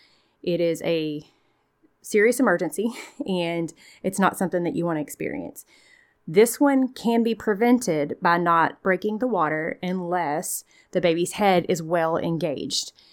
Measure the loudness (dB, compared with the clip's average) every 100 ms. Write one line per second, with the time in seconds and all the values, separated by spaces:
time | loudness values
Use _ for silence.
0 | _ _ _ _ -4 0 0 0 -2 -2
1 | -2 -6 -12 _ _ _ _ _ _ _
2 | -2 4 4 4 4 2 0 -2 -4 -6
3 | -16 -12 -4 -2 -2 -2 -4 -8 -20 -8
4 | -6 2 2 2 -2 -2 -2 -2 -2 -4
5 | -6 -8 -8 -8 -10 -14 -20 _ _ _
6 | _ _ -2 4 4 4 2 4 0 -2
7 | 0 2 2 -2 -2 0 4 4 2 -2
8 | -2 -2 0 2 4 4 2 0 -2 0
9 | -2 -2 -2 0 0 0 -4 -6 -4 -4
10 | -2 -2 -2 -4 -4 -10 -12 _ _ -2
11 | 0 0 -2 0 4 4 2 -2 0 0
12 | 0 0 -2 -2 -4 -4 -6 -6 -8 _
13 | _